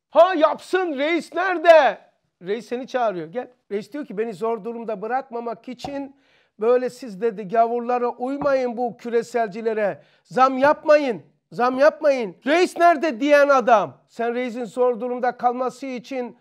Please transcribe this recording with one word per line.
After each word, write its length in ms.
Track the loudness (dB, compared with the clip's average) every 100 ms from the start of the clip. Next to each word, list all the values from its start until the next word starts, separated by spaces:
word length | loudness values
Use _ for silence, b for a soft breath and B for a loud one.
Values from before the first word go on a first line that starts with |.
| _
Ha 240 | 4 4
yapsın, 640 | 4 2 0 -4 -2 -2 -2
reis 360 | -2 -2 -4
nerede? 680 | -4 -2 2 6 6 6 0 _ _ _ _
Reis 260 | -8 -8 -6
seni 200 | -10 -6
çağırıyor. 400 | -4 -2 -4 -8
Gel. 200 | -10 -12 _ _
Reis 220 | -10 -8
diyor 120 | -12 -10
ki 120 | -8
beni 160 | -8
zor 300 | -6 -6 -6
durumda 380 | -8 -10 -10 -10
bırakmamak 680 | -6 -6 -6 -10 -10 -12 -14
için 460 | -14 -10 -10 -12 b b b b _
böyle 300 | 0 0 0
siz 320 | -8 -14 -6
dedi 260 | -6 -6 -2
gavurlara 640 | 0 0 0 -2 -2 -4
uymayın, 680 | -4 -6 -4 0 0 -2 -4
bu 200 | -8 -8
küreselcilere. 1080 | -4 -2 -2 -4 -4 -4 -4 -2 -4 -4 b b
Zam 340 | _ 2 2 4
yapmayın. 640 | 2 2 4 4 4 -4 -10 _ _
Zam 280 | -2 -2 4
yapmayın. 560 | 2 4 0 0 -4 -6 0
Reis 320 | 2 2 4
nerede 420 | 4 4 0 -2
diyen 300 | 4 4 6
adam. 480 | 4 6 4 4 -6 _
Sen 260 | -6 -4
reisin 320 | -4 -6 -8 -8
zor 340 | 0 0 0
durumda 380 | -6 -4 -4 0
kalması 480 | -2 0 -4 -6 -10
için 520 | -10 -8 -8 -8 b